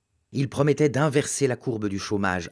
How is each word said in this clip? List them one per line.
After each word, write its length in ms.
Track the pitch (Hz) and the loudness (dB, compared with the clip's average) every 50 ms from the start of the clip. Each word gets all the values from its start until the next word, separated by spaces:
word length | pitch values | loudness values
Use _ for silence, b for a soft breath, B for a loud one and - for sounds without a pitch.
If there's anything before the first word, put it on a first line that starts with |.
| _ _ _ _ _ _ - | _ _ _ _ _ _ -4
Il 180 | 117 139 - | -4 -4 -2
promettait 400 | - - 143 151 139 - 151 147 | 0 2 2 2 4 4 2 2
d'inverser 560 | 110 127 151 156 127 147 - - - - 143 | 4 2 2 2 2 0 0 0 -2 0 0
la 100 | 131 123 | 0 0
courbe 320 | 117 - 135 117 110 104 104 | -2 -4 -4 -4 -2 -2 -4
du 100 | 98 98 | -4 -4
chômage 520 | - - 107 101 101 95 90 90 85 85 | -4 -2 -2 0 0 0 0 -2 -4 -8